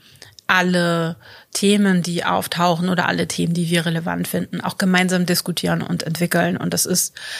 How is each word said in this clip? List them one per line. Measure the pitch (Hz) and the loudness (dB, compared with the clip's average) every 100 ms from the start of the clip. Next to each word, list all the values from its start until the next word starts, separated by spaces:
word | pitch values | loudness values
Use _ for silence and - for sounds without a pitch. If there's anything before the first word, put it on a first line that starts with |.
| - - - - - | -14 -20 -20 -20 0
alle | 185 180 180 170 170 165 165 - - - | 2 4 2 2 2 -2 -4 -14 -20 -10
Themen, | - 202 208 202 180 | -2 2 4 4 2
die | 170 170 - | 0 -4 -2
auftauchen | 185 - 165 175 165 180 | -2 -2 0 2 2 0
oder | 180 - | 0 0
alle | 175 170 | 0 -4
Themen, | - 170 | -2 -2
die | 170 165 | 0 0
wir | 170 165 | 0 0
relevant | 165 175 175 175 | -2 -2 -4 -4
finden, | 180 180 180 | -4 -6 -6
auch | - - | -8 -2
gemeinsam | 190 180 185 185 175 | 2 4 4 2 2
diskutieren | 175 - 170 175 170 | 0 -2 -4 -2 -2
und | - 175 | -2 -4
entwickeln. | - 160 175 170 175 185 | -4 -2 0 2 2 0
Und | 175 | -2
das | 170 - | -2 0
ist | 180 - - - - | 0 -2 -6 -14 -12